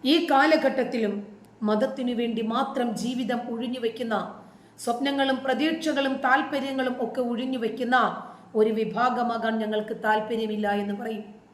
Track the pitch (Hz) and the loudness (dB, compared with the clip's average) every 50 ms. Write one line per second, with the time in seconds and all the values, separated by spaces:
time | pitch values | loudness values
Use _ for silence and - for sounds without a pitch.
0 | - 254 302 339 - - 285 269 285 311 311 - - 269 - 269 240 - - 233 | 4 4 4 4 4 4 4 6 6 6 6 6 4 2 2 2 -2 0 0 0
1 | 220 202 196 202 202 - - - - - - - 220 208 214 214 254 269 - - | 0 0 0 -4 -8 -10 -16 -20 -20 -20 -12 -4 0 2 2 2 2 0 -2 -2
2 | 254 247 240 220 240 233 226 226 226 220 233 247 269 262 - 262 240 233 214 - | -4 -2 0 0 0 0 0 -2 -2 0 0 0 -2 -2 -2 -2 -2 -2 -2 -4
3 | - 240 262 240 262 208 247 226 - - 233 226 247 240 247 254 233 220 226 - | -4 -4 -4 -4 -2 -2 -2 -4 -2 -6 -6 -6 -4 -6 -6 -4 -4 -4 -4 -4
4 | 247 226 220 196 180 - - - - - - - - - - - - 240 233 240 | -4 -2 -2 -2 -4 -6 -10 -16 -18 -20 -20 -20 -20 -20 -20 -8 -4 -2 -2 0
5 | 269 277 277 277 277 269 269 254 - 269 247 214 294 320 - 320 - 311 277 277 | 0 -2 2 2 2 2 2 0 0 0 0 2 2 0 0 0 -2 0 0 0
6 | 277 269 269 - - 254 254 285 302 - 302 277 262 277 269 269 254 254 247 - | 0 0 -2 0 2 4 4 4 2 0 -2 -4 -2 -2 -2 -2 -2 -2 -2 -2
7 | 247 - - 262 247 240 240 220 262 262 262 247 226 220 220 220 247 233 254 254 | -4 -4 -2 -2 -2 -2 -2 -2 -4 -4 -4 -2 -2 -4 -2 -2 0 2 4 4
8 | 226 185 - - - - - - - - - 220 214 226 214 214 220 - 170 214 | 4 4 0 -4 -12 -14 -18 -20 -20 -4 2 4 4 4 4 0 0 -2 0 2
9 | 240 254 240 240 233 240 233 220 220 226 220 220 220 208 214 214 208 - 226 220 | 2 2 2 2 0 0 0 0 0 0 0 0 -2 0 0 -2 -2 -2 -6 -2
10 | - 214 214 214 214 220 233 226 220 214 214 214 208 202 202 202 202 202 202 202 | 0 2 2 2 2 0 -2 -2 -2 -2 -2 -2 0 0 0 0 0 -2 -4 -6
11 | 240 226 220 202 214 - - - - - | -6 -8 -8 -8 -10 -14 -18 -20 -20 -20